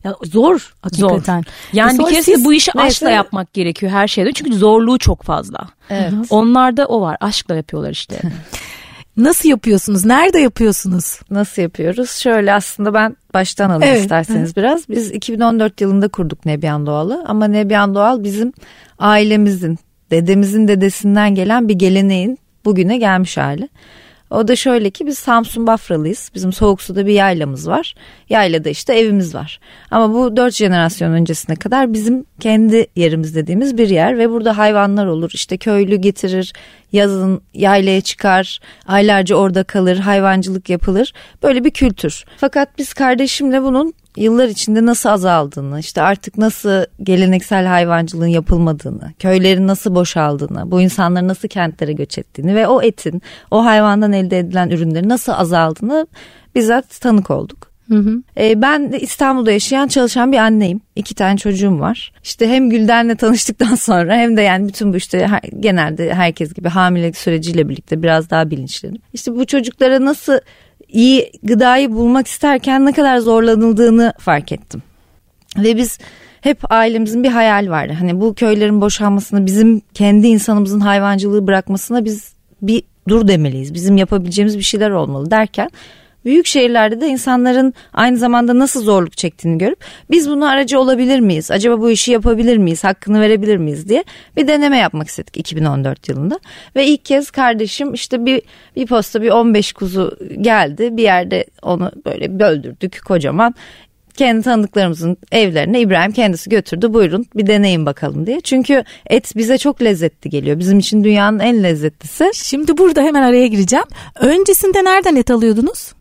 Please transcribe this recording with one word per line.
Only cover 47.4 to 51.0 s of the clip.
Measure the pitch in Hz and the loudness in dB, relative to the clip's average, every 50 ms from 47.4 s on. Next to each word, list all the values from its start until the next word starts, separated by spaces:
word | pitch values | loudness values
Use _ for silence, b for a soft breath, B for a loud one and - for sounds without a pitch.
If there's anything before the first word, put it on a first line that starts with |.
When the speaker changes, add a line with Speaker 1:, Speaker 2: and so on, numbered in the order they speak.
| 180 - 214 190 185 | -2 -2 -2 -2 0
Speaker 3:
hayvancılığın | 185 180 175 175 170 170 170 165 160 - 165 165 | 2 2 0 2 2 0 -2 -2 -4 -4 -4 -2
yapılmadığını, | 170 170 165 165 - 180 170 170 165 156 147 - 131 - - - 151 - _ | 0 0 0 0 0 0 2 2 0 -2 -4 -8 -12 -12 -12 -14 -18 -14 _
köylerin | - 190 185 190 185 190 190 180 190 | 0 0 2 2 2 2 2 2 2
nasıl | 190 196 190 - 214 180 | 0 0 -2 -2 -2 0
boşaldığını, | 175 175 - - 170 151 147 143 143 147 - - - - 175 | 0 0 0 -2 -2 -2 -2 -2 -4 -6 -8 -8 -10 -6 -2
bu | 180 180 | 0 2
insanların | 180 185 - - | 2 2 0 -2